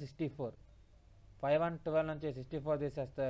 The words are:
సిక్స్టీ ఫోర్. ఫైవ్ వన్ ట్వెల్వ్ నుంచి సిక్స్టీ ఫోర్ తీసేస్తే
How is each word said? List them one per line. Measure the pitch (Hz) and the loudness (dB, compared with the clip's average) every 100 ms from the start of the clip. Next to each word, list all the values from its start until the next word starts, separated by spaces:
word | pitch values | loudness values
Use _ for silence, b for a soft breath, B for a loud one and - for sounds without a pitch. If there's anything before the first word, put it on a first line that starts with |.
సిక్స్టీ | 143 - 156 - | -2 -4 -4 -2
ఫోర్. | 120 - - - - - - - - - | -8 -8 -18 -20 -20 -20 -20 -20 -20 -4
ఫైవ్ | 135 151 170 | 2 4 4
వన్ | 165 - | -2 0
ట్వెల్వ్ | 156 156 | 2 2
నుంచి | 151 151 127 | 0 -4 -4
సిక్స్టీ | 127 156 143 | -6 -4 0
ఫోర్ | 151 143 | 0 0
తీసేస్తే | 143 131 - | -2 -4 0